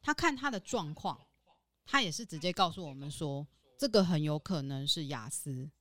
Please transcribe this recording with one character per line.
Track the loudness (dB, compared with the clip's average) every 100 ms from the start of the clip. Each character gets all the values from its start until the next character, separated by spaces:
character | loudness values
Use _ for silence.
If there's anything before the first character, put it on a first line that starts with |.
他 | 0
看 | 2 2 2
他 | -2
的 | -2
状 | -2 -4 -2
况， | -4 -6 -6 _ _ _ _ _ _ 0
他 | 2
也 | 2
是 | -2
直 | -8 -2
接 | -2
告 | 2 2
诉 | 2 -10
我 |
们 | -8 -10
说， | -4 -4 -4 -8 _ _ _
这 | 4
个 | 6
很 | 6 4
有 | 2 -2
可 | -2 -4
能 | -2 -4 0
是 | 0 0
雅 | -6 -6
思 | -8 -6 -6 -8 _